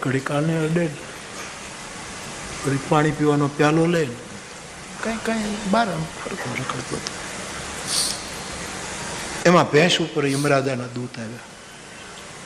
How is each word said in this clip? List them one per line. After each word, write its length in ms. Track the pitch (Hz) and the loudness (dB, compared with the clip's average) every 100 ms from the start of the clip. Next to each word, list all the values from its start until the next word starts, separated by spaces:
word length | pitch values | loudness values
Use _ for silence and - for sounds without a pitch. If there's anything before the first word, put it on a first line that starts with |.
ઘડીક 280 | 135 131 135 | 0 0 2
આને 220 | 147 156 165 | 0 2 2
અડે 260 | 156 170 | 2 2
ને, 120 | 170 147 - - - - - - - - - - - - - - - - | 0 -2 -10 -12 -12 -12 -10 -12 -12 -12 -12 -12 -12 -10 -10 -10 -10 -4
ઘડીક 240 | 135 135 - | 0 0 4
પાણી 280 | 156 156 147 | 6 6 4
પીવાનો 300 | 151 143 143 | 4 6 4
પ્યાલો 320 | 143 151 160 165 | 6 6 8 6
લે 160 | 170 139 | 4 0
ને, 120 | 120 - - - - - - - - | -4 -10 -12 -12 -14 -14 -14 -12 -6
કંઈ 200 | 220 226 - | -4 -2 0
કંઈ 300 | 226 208 208 208 | 0 0 -2 2
બહાર 160 | 220 220 | 4 4
આમ 160 | 165 160 - | 0 -4 -6
ફરતો 320 | - 190 - | -8 -6 -4
રખડતો 440 | 120 131 135 - - | -4 -4 -4 -4 -4
હતો. 160 | - - - - - - - - - - - - - - - - - - - - - - - - 170 | -4 -8 -10 -10 -8 -8 -8 -8 -2 0 0 -2 -6 -8 -8 -8 -8 -8 -8 -8 -8 -6 -6 2 8
એમાં 220 | 175 127 | 8 8
ભેંસ 240 | 143 170 - | 6 6 4
ઉપર 240 | 160 151 143 | 2 2 2
યમરાજાના 680 | 139 143 139 131 127 123 | 2 4 4 4 -2 -4
દૂત 220 | 123 123 - | -6 -8 -8
આવ્યા, 300 | 113 120 - - - - - - - - - - | -10 -10 -14 -16 -18 -16 -16 -16 -14 -14 -14 -14